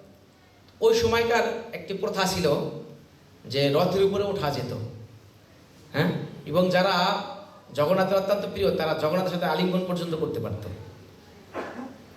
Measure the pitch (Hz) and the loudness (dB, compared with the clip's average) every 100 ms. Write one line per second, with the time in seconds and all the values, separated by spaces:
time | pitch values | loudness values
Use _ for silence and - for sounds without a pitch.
0 | - - - - - - - - 226 226 | -20 -20 -20 -20 -20 -20 -20 0 4 4
1 | 226 233 233 233 226 - - - - 185 | 4 2 4 2 2 -2 -8 -12 -8 -4
2 | 214 185 185 180 156 123 - - - - | -2 0 0 2 2 2 -2 -8 -14 -18
3 | - - - - 110 131 139 151 180 190 | -20 -20 -20 -20 -6 0 2 4 2 4
4 | 196 196 202 - 147 135 120 117 - - | 2 2 -2 -2 -2 -2 -6 -6 -8 -12
5 | - - - - - - - - - 139 | -18 -20 -20 -20 -20 -20 -20 -20 -6 -2
6 | 170 - - - 147 165 185 180 196 180 | 0 -2 -6 -12 -2 2 4 4 4 2
7 | 190 196 - - - - - 135 151 190 | 2 0 -4 -12 -16 -20 -8 0 2 4
8 | 185 196 196 196 - - 185 - 156 151 | 4 2 2 0 -2 0 0 2 0 0
9 | 151 180 175 175 170 160 185 180 180 170 | 0 0 0 -2 0 0 2 0 -2 -4
10 | 165 156 147 - - - - - - - | -4 -2 -2 -4 -6 -6 -8 -12 -14 -20
11 | - - - - - - - - - - | -20 -20 -20 -20 -14 -10 -10 -12 -14 -16
12 | - | -20